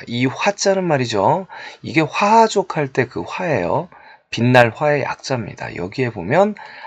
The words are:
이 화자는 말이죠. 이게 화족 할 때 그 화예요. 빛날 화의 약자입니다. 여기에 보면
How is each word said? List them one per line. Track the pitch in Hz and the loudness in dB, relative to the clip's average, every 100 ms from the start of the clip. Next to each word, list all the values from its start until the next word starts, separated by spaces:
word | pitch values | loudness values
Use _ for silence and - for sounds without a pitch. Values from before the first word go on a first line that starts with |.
| - | -8
이 | 120 131 | -2 -2
화자는 | - - 202 196 190 | 0 -4 0 0 0
말이죠. | 180 143 120 104 101 165 185 - - - | 2 0 0 0 2 2 -2 -14 -18 -16
이게 | - 131 | -6 -2
화족 | 156 - 202 226 220 208 185 165 | -2 0 4 6 4 2 -2 -2
할 | 139 | -4
때 | - 127 | -2 -2
그 | - | -4
화예요. | - - 185 127 85 113 180 - - - _ | -8 -6 -2 -2 0 -2 -4 -12 -20 -20 _
빛날 | - 120 123 120 | -2 4 6 6
화의 | 113 151 147 | 4 0 0
약자입니다. | 123 - - 127 101 - - - | -2 -6 -6 -6 -6 -10 -12 -8
여기에 | 90 107 123 | -8 -4 -4
보면 | 107 85 160 208 208 - - | -4 0 2 2 0 -12 -18